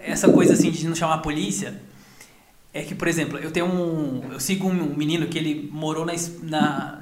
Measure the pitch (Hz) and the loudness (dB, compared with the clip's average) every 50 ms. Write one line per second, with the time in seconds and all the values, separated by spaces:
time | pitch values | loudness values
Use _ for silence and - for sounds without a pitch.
0 | - 165 165 - - - - - - - - - - 165 165 151 151 165 165 - | -6 -6 -2 6 8 8 8 10 8 8 6 6 4 2 0 0 -2 -2 0 0
1 | 170 160 160 160 160 156 151 156 190 - 196 - - 123 127 - - - - - | 2 2 0 0 0 -2 -2 -2 -2 -2 -4 -4 -6 -8 -10 -12 -16 -20 -20 -20
2 | - - - - - - - - _ _ _ - - _ - 151 156 - - - | -20 -20 -20 -20 -20 -20 -20 -20 _ _ _ -20 -20 _ -12 -10 -8 -8 -6 -2
3 | 170 170 165 165 147 - 139 139 143 160 160 175 175 180 180 180 175 170 165 160 | 0 0 0 0 -2 -2 -4 -6 -8 -4 -2 0 0 0 0 0 0 0 0 -2
4 | 151 135 131 123 127 127 127 139 - - 190 196 190 190 185 180 160 147 143 147 | -2 -2 -4 -6 -6 -8 -8 -6 -4 -2 -2 0 0 0 0 0 0 -2 -2 0
5 | 147 151 165 165 156 - 165 160 156 151 147 151 139 - 147 156 156 156 156 160 | 0 0 0 0 -2 -2 -2 -2 -2 -2 -2 -4 -6 -10 -8 -6 -4 -4 -2 -2
6 | 160 170 170 170 - - - - 165 160 156 151 151 147 139 135 131 - - - | -4 -4 -4 -4 -6 -8 -8 -10 -8 -4 0 2 2 2 0 -4 -6 -8 -12 -12